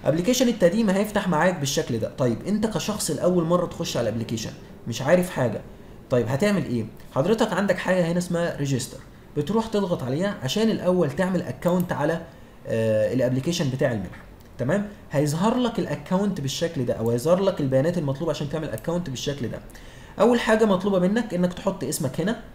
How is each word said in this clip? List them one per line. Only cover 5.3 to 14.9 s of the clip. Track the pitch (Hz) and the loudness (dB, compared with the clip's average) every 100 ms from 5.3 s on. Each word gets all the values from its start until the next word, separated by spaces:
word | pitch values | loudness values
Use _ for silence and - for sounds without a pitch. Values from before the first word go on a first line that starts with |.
حاجة، | - 120 - - - - - - | 0 0 -2 -10 -18 -18 -20 0
طيب | 123 110 | 2 2
هتعمل | 139 202 196 | 2 2 2
إيه؟ | 131 120 104 - - | 0 -2 -4 -10 -6
حضرتك | 127 175 226 226 | -2 2 2 2
عندك | 180 196 180 | 2 2 0
حاجة | - 185 165 | 2 2 2
هنا | 175 | 0
اسمها | 175 170 170 - | -2 -2 -2 -2
ريجستر، | 139 131 - - - - - 147 | -2 -2 -2 -12 -18 -20 -8 -6
بتروح | 147 220 220 | 0 0 0
تضغط | 208 190 175 | -2 0 -2
عليها | 127 143 202 202 | -2 -2 -2 -2
عشان | 135 202 220 | -2 2 2
الأول | 190 180 185 151 | 2 2 2 0
تعمل | 135 185 185 | 0 0 0
أكونت | - - 175 180 - | -4 -2 0 0 0
على، | 135 147 170 - - - - - | 0 0 -2 -6 -18 -20 -16 -4
آه، | 113 113 107 104 | 0 2 2 2
الابلكيشن | 120 123 127 147 175 143 | 2 2 0 -2 -2 -2
بتاع | 135 143 | 0 0
المنحة. | 113 90 - - - - - | 0 -6 -12 -18 -20 -20 -6
تمام؟ | 123 196 202 | 0 0 -2